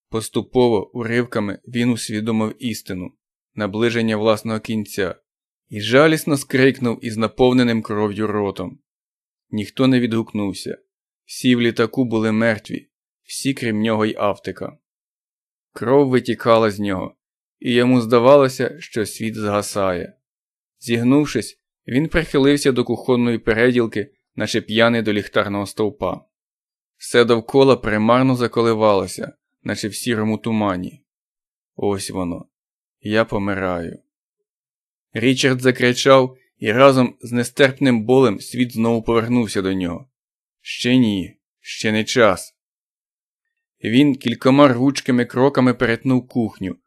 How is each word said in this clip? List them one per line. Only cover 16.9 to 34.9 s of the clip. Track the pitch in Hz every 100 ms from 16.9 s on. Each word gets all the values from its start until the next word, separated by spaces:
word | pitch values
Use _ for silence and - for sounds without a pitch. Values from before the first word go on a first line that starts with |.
| 92 - - _ _ _ _
і | 127
йому | 120 123 127
здавалося, | 113 120 123 143 131 131 123 -
що | - 117 98
світ | - 110
згасає. | 107 104 104 101 104 95 87 - _ _ _ _ _ _ _
Зігнувшись, | 120 117 123 143 147 117 95 - _ _ -
він | 123 160
прихилився | 175 156 143 139 143 139
до | 123
кухонної | 120 113 - 123 120 113
переділки, | - 110 127 123 110 107 101 _ _ -
наче | 107 113
п'яний | - 110 117 117
до | 110
ліхтарного | 104 - 110 101 101 98
стовпа. | - 107 - 90 90 - _ _ _ _ _ _ _
Все | - 123
довкола | 117 117 - 135 135 120
примарно | 113 107 110 123 131 123
заколивалося, | 117 120 117 110 110 98 92 - - - _ _
наче | - 104 107
в |
сірому | - 123 110 107 107
тумані. | 117 107 101 90 90 - _ _ _ _ _ _ _ -
Ось | 101 98 -
воно. | 95 90 87 - _ _ _ _ _
Я | 107 107
помираю. | 113 110 101 98 92 85 - - _ _ _ _ _ _ _ _ _